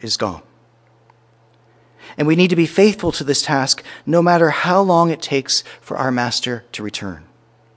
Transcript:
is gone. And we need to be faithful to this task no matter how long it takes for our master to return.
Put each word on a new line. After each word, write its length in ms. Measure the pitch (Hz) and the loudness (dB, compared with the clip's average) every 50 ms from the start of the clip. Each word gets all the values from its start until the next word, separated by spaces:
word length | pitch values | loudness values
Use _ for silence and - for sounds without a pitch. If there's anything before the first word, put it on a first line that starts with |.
is 160 | - 110 - - | -8 -8 -6 -4
gone. 240 | 113 101 87 80 - _ _ _ _ _ _ _ _ _ _ _ _ _ _ _ _ _ _ _ _ _ _ _ _ _ _ _ _ _ _ _ - - - - | -4 -6 -6 -10 -16 _ _ _ _ _ _ _ _ _ _ _ _ _ _ _ _ _ _ _ _ _ _ _ _ _ _ _ _ _ _ _ -20 -18 -6 -4
And 80 | 147 | 0
we 100 | 151 160 | 2 4
need 140 | 170 185 180 | 4 4 4
to 60 | 180 | 4
be 100 | 165 165 | 2 0
faithful 440 | 156 - - 196 214 196 - - 170 | 0 4 4 4 4 4 0 -4 -4
to 120 | - - 143 | -4 -2 -2
this 160 | 135 139 - | -2 -2 -2
task 420 | - - 151 139 131 131 - - - - - - - | 0 0 0 0 0 -2 -4 -6 -6 -16 -20 -12 -4
no 160 | - 156 175 | 0 2 4
matter 300 | 170 175 175 170 165 156 | 4 4 4 4 4 2
how 320 | - - - 170 180 190 | 2 0 0 2 2 2
long 280 | 196 190 175 170 170 170 | 4 4 4 4 4 2
it 120 | 160 - | 0 -4
takes 420 | - - 143 139 127 - - - - - - - | -4 -2 -2 -2 -2 -2 -4 -4 -4 -8 -18 -20
for 160 | _ - - | _ -12 -6
our 140 | - 131 131 | -4 -2 -2
master 540 | 127 123 123 120 - - - 123 123 113 - _ | 0 -2 -2 -2 -4 -4 -4 -6 -6 -8 -10 _
to 100 | - - | -14 -10
return. 420 | 107 104 - - 104 98 85 80 82 _ _ _ _ _ _ _ _ _ _ | -10 -10 -10 -8 -10 -10 -12 -12 -16 _ _ _ _ _ _ _ _ _ _